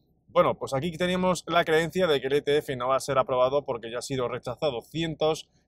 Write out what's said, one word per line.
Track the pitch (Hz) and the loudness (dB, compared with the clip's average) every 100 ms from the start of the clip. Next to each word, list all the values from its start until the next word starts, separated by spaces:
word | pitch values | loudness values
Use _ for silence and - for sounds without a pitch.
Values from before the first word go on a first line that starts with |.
| _ _ _ | _ _ _
Bueno, | 170 151 - | 2 2 0
pues | 120 | -4
aquí | 135 170 160 | -4 -4 -2
tenemos | 180 180 185 175 - | -2 0 0 -2 0
la | 165 | 0
creencia | 165 160 165 180 180 | 4 2 2 0 2
de | 139 | 2
que | 131 | 2
el | |
E | 143 | 0
T | 143 147 | 2 0
F | 147 127 | 0 -4
no | 123 | 0
va | 131 | 0
a | |
ser | - 131 | 2 0
aprobado | 127 127 127 143 | 2 2 2 2
porque | 139 120 113 | -2 -8 -8
ya | 120 | -10
ha | |
sido | - 131 120 | -6 -4 -4
rechazado | 120 - 117 156 117 | -4 -8 -4 -4 -4
cientos | - 160 165 147 156 156 - _ | -8 -6 -6 -2 -2 -2 -8 _